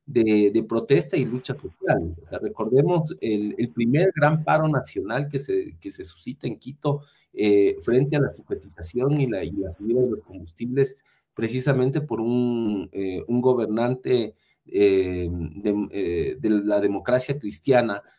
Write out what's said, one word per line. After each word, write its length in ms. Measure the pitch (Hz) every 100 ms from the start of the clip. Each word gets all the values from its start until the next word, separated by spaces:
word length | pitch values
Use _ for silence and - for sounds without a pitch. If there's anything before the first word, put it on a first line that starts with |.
de, 460 | - 120 110 107 101
de 100 | 113
protesta 520 | 110 113 113 139 - 175
y 80 |
lucha 300 | 110 127 -
social. 640 | - 92 - 190 110 82 82
O 80 | -
sea, 120 | 90
recordemos 760 | 107 - 110 127 170 175 156 -
el, 340 | 110 104 104 -
el 100 | 117
primer 380 | 117 117 143 190
gran 300 | 151 147 156
paro 240 | 156 156 156
nacional 640 | 139 - 101 98 123 147
que 100 | 139
se, 380 | 117 95 90 82
que 120 | 101
se 120 | 98
suscita 440 | 95 - 123 - 127
en 100 | 104
Quito, 440 | 131 143 151 143 - _ _
eh, 440 | - 104 101 98 -
frente 360 | - 123 147 151
a 40 |
la 140 | 127
sujetización 840 | - - 95 - - 85 123 135 147
y 80 | 131
la, 160 | 98
y 80 | 82
la 180 | 98 92
subida 300 | 85 104 123
de 80 | 120
los 120 | 104
combustibles, 760 | - 92 87 - 120 131 135 - _ _ _
precisamente 680 | - 113 127 135 127 131 135
por 200 | 151 113
un, 680 | 113 123 123 117 110 101 82
eh, 320 | 98 95 90 -
un 120 | 123
gobernante, 960 | 127 120 107 110 120 127 131 123 110 - _ _ -
eh, 600 | 98 101 95 92 90 87
de, 580 | 87 80 80 104 104 101
eh, 440 | 101 90 87 71 -
de 100 | 110
la 300 | 107 104 101
democracia 580 | 101 98 90 127 127 143
cristiana, 640 | 104 - - 123 113 101 -